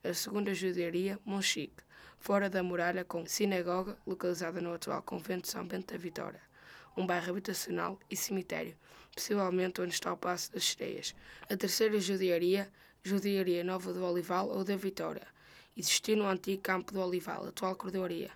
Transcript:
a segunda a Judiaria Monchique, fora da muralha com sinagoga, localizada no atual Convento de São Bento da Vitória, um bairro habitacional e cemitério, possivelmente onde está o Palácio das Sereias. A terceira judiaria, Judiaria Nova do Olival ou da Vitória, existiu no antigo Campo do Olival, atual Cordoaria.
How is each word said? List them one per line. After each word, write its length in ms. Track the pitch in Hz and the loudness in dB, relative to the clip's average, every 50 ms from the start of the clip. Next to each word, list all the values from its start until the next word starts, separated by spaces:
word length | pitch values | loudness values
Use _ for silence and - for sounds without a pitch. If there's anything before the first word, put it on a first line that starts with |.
| _ | _
a 100 | 185 175 | -2 -2
segunda 380 | 170 - - 208 208 208 202 | -2 -2 -2 0 0 0 2
a 40 | 196 | 0
Judiaria 640 | 170 180 190 180 180 170 170 165 175 185 196 196 208 - | 0 0 0 2 2 0 0 2 2 2 0 0 -4 -4
Monchique, 600 | - 196 196 190 - - - 147 - - - - _ - - - - - _ | -4 -2 0 2 2 0 0 -2 -6 -8 -16 -20 _ -20 -20 -20 -20 -20 _
fora 320 | - - 202 202 202 196 | -2 2 4 4 4 4
da 120 | 180 190 180 | 2 2 0
muralha 420 | 180 180 175 170 175 175 180 180 | 2 0 2 2 2 2 0 -2
com 200 | - - 175 165 | -2 -4 -6 -4
sinagoga, 720 | - - - 208 208 196 185 175 175 175 180 190 196 208 - - | -2 0 2 2 4 4 2 2 2 0 0 0 -4 -6 -10 -6
localizada 560 | - 190 185 - 180 180 170 180 165 170 185 | -6 -6 -2 0 0 0 0 -2 -4 -4 -4
no 120 | 175 170 170 | -4 -4 -4
atual 300 | 165 - - 175 165 - | -6 -4 -4 -4 -4 -4
Convento 400 | - - 175 160 - 185 180 180 | -4 -8 -8 -4 -4 -4 -4 -2
de 80 | - | -4
São 140 | - 208 180 | -6 -6 -6
Bento 260 | 175 170 185 185 - - | -6 -6 -6 -6 -6 -10
da 60 | 175 | -8
Vitória, 420 | 170 175 160 - - - - - - - _ - - - - - - - - | -8 -8 -6 -6 -8 -8 -8 -12 -20 -20 _ -20 -20 -20 -20 -20 -20 -12 -4
um 100 | - 185 | -4 0
bairro 240 | 175 175 175 170 180 | 2 2 0 0 -2
habitacional 720 | 180 202 190 - 180 - - - 175 170 170 175 190 190 - _ | -4 -4 -4 -4 -4 -4 -4 -2 -2 -2 0 -2 -4 -6 -10 _
e 60 | - | -6
cemitério, 580 | 196 - - 202 190 180 - 165 160 165 170 160 - _ - - - - - - | -4 -2 -2 -2 -2 -2 -2 -4 -4 -4 -6 -8 -14 _ -20 -20 -20 -20 -16 -10
possivelmente 680 | - - - 214 208 196 185 175 185 180 185 180 - 180 | -8 -4 0 2 2 2 4 4 2 2 2 0 0 -2
onde 100 | 175 175 | -2 -2
está 180 | - - 175 | -2 -2 -2
o 60 | 180 | -4
Palácio 380 | 175 - 175 180 175 - - - | -2 0 -2 -2 -2 -2 -6 -4
das 100 | 185 175 | 0 0
Sereias. 500 | - - - - - - - - - - - - - - - - - | 0 0 0 -4 -4 -4 -4 -6 -8 -8 -10 -18 -20 -18 -18 -6 -4
A 60 | 208 | -2
terceira 440 | 185 - 196 - - 220 220 208 214 | 0 0 0 2 4 4 6 6 4
judiaria, 720 | 190 175 202 185 190 185 175 170 175 175 190 196 196 196 - - - - - _ _ | 4 4 2 4 4 4 4 4 6 4 4 4 2 -2 -8 -20 -20 -20 -20 _ _
Judiaria 600 | 185 196 202 190 202 202 196 190 180 175 175 170 | 0 0 2 4 4 2 2 4 4 2 2 2
Nova 300 | 180 185 190 180 190 180 | 0 -2 -2 -2 -4 -4
do 100 | 180 185 | -2 0
Olival 460 | 180 175 175 170 175 180 180 196 214 | 0 2 0 0 2 2 2 2 2
ou 160 | - 196 190 | 0 -2 0
da 100 | 190 202 | 0 0
Vitória, 520 | 190 190 190 190 - 170 160 160 - - - - - - - - - - - _ | 0 0 -2 -2 -2 -4 -4 -4 -6 -10 -14 -20 -20 -20 -20 -20 -20 -20 -18 _
existiu 400 | - 175 - - - - - 220 | -4 2 4 4 4 4 4 4
no 100 | 214 208 | 4 6
antigo 360 | 196 190 185 - - 196 190 - | 4 2 0 2 -2 -2 -2 2
Campo 320 | - 190 185 180 - 202 | 0 0 0 0 -2 -2
do 60 | 196 | -2
Olival, 460 | 185 180 180 180 175 - 165 - - | 0 0 0 -2 -2 -4 -6 -6 -6
atual 300 | - - - - 190 190 | -8 -6 -2 -2 -2 -2
Cordoaria. 540 | 185 - 190 180 196 185 180 175 170 147 - - | -2 -6 -4 -2 -2 -2 0 -2 -4 -6 -8 -10